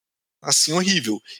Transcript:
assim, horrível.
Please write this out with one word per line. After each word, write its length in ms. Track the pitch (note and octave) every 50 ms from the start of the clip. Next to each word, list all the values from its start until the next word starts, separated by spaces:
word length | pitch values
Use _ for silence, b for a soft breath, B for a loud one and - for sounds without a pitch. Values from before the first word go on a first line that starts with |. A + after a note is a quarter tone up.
| _ _ _ _ _ _ _ _ -
assim, 280 | D3 C3+ - - D3+
horrível. 480 | D#3 F3+ F#3 G3 F#3+ E3 A#2+ A2 G#2+ - - B B